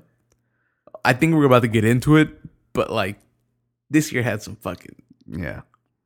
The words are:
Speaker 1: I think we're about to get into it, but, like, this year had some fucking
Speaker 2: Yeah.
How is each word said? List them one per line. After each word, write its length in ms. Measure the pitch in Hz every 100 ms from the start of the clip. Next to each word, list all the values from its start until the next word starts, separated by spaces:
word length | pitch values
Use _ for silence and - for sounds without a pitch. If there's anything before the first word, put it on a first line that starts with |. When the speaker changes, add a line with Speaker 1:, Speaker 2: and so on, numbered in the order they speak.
| - _ _ _ _ _ _ _ _ - -
Speaker 1:
I 60 |
think 220 | 123 160 160
we're 100 | 139
about 180 | 123
to 40 | 120
get 160 | 110
into 320 | 107 123 139 156
it, 140 | 151 - - _ _
but, 180 | - -
like, 300 | 110 95 101 _ _ _ _ _ _ _
this 220 | 151 151
year 100 | 127
had 180 | 113 104
some 140 | - 98
fucking 400 | 95 87 - - _ _ -
Speaker 2:
Yeah. 340 | 80 78 80 - _ _ _